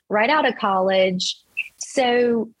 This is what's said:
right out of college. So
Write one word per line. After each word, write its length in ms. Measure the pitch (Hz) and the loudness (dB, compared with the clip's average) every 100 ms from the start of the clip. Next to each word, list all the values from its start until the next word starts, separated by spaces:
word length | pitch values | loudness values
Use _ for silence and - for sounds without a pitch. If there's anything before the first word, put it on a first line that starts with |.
| - | -4
right 200 | 208 233 | 0 2
out 180 | 311 269 | 2 0
of 80 | 254 | -2
college. 800 | 208 190 190 190 190 185 - - _ - - - | -2 0 2 2 2 0 -6 -8 _ -12 -12 -12
So 720 | - 277 247 247 240 233 226 _ | -6 -2 2 2 2 0 -4 _